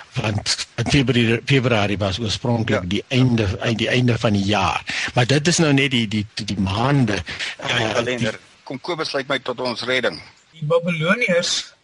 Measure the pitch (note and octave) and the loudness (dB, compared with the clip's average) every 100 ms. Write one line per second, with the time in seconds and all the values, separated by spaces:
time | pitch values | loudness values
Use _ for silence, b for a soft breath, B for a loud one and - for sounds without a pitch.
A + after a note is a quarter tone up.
0 | - B2+ A2 G2+ - - - - A2 D3 | -8 -6 -4 -2 -2 -4 -6 -6 2 2
1 | B2+ A#2+ A2+ A#2 - C#3 A#2+ A2 G2+ G2 | 4 4 4 2 2 2 4 2 2 0
2 | G2 F#2 A2 - B2 A#2 A2+ A#2+ F2 G2+ | -2 -2 -4 -2 0 0 0 -2 0 -4
3 | - B2+ B2+ A2+ G2+ G#2 A#2+ A2 A2+ B2+ | 0 2 4 4 0 -2 -2 -2 0 2
4 | B2 A2+ A#2 G2+ G2 G#2 F2 - - B | 2 2 2 2 2 2 0 -2 -6 B
5 | B B2+ A#2 C#3+ D#3+ E3 D#3 C3+ C#3 A#2+ | B 0 2 2 2 2 4 4 2 0
6 | G#2+ G#2+ G#2 - G#2+ G2+ F#2+ G2+ C3 C#3+ | 0 -2 -4 -8 -6 -2 0 0 2 2
7 | A2+ F#2+ - B B - B2+ B2 A2+ A#2 | 2 0 -6 B B -8 -4 0 0 0
8 | A#2 B2 A2 G2+ - - - C3+ - D#3+ | -2 -2 -4 -6 -14 -18 -12 -10 -6 -6
9 | D3+ C#3+ C3 C3+ C3 B2 B2+ A2 B2 B2+ | -4 -4 -2 -4 -4 -6 -6 -4 -2 0
10 | A2+ F#2+ - - _ D#3+ D3+ E3+ F3 D#3+ | 0 -4 -12 -20 _ -10 0 0 0 0
11 | E3 A3+ A3+ E3+ F3 - - - | 0 2 2 0 0 -2 -6 -16